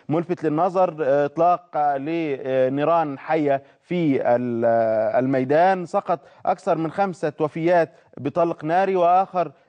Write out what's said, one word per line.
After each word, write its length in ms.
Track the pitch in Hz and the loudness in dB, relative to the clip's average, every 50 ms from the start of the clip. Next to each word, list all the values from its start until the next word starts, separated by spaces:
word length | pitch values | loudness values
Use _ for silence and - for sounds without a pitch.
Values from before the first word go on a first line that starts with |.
| _ - | _ -4
ملفت 360 | 143 165 170 165 180 - - | -2 -2 -2 -4 -4 -4 -2
للنظر. 520 | 156 147 156 175 196 175 185 185 175 160 151 156 | -2 0 0 0 0 2 2 0 0 0 -2 0
آه، 220 | 131 139 143 143 | 0 2 2 0
إطلاق، 380 | 143 143 156 165 175 180 175 - _ - | 0 0 0 2 2 2 0 -2 _ -4
آه، 220 | 156 147 143 143 139 | -2 -2 -2 -2 -2
لنيران 1200 | 135 151 165 170 165 151 139 127 - 131 131 131 131 127 135 143 147 151 170 165 160 151 139 131 | -4 -4 -4 -4 -4 -4 -6 -6 -4 -2 0 0 0 0 0 0 0 0 2 0 0 -2 -6 -8
حية 440 | - - 160 165 151 143 139 135 - _ _ _ _ | -6 -4 -2 0 0 0 -2 -2 -4 _ _ _ _
في 400 | - 175 180 170 151 131 123 - - 120 | -6 -4 0 0 0 0 0 2 2 0
ال-، 280 | 120 123 123 120 117 117 | 0 0 -2 -2 0 0
آه، 540 | 117 117 117 113 113 113 110 110 107 110 123 | 2 2 2 2 2 2 0 0 0 0 0
الميدان. 680 | 127 131 135 131 131 127 147 156 175 190 190 185 180 | 0 0 0 0 0 2 2 4 4 2 2 0 -4
سقط 340 | 160 - 202 - - 180 160 - - _ _ - | -4 -4 -4 -2 -2 -4 -6 -6 -12 _ _ -4
أكثر 320 | - 185 170 - 202 170 156 | -4 -4 -2 -2 -2 -2 -2
من 120 | 165 160 | -2 -4
خمسة 420 | - - 196 196 170 - - 156 139 - | -2 -2 -2 -2 -2 -4 -6 -6 -4 -2
وفيات 520 | 156 151 - 165 160 170 180 175 160 - - _ _ _ - | -4 -4 -2 -2 0 2 4 4 2 0 -4 _ _ _ -14
بطلق 480 | - 123 143 139 175 170 170 165 - - | -10 -8 -4 -2 0 0 0 -2 -4 -4
ناري، 320 | 156 165 180 196 190 190 | -2 0 0 0 0 0
وآخر، 560 | 180 175 170 180 185 190 180 - 185 170 151 135 _ _ | 2 2 4 4 4 2 0 -2 -4 -4 -4 -6 _ _